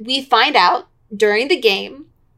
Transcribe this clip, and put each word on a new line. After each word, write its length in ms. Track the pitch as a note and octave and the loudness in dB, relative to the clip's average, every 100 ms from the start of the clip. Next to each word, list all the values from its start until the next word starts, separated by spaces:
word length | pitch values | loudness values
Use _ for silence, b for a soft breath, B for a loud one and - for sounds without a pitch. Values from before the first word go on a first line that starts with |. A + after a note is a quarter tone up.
we 220 | A3 C4 | -6 -6
find 340 | C4 C4+ C#4 C4 | 0 2 2 2
out 320 | F3+ - - _ _ | 2 0 -6 _ _
during 340 | G#3 G#3+ G#3 C#4 | -2 0 0 0
the 100 | F4 | 0
game 460 | A3+ G3 G3+ C4+ D#4 _ _ | 0 -2 -6 -16 -20 _ _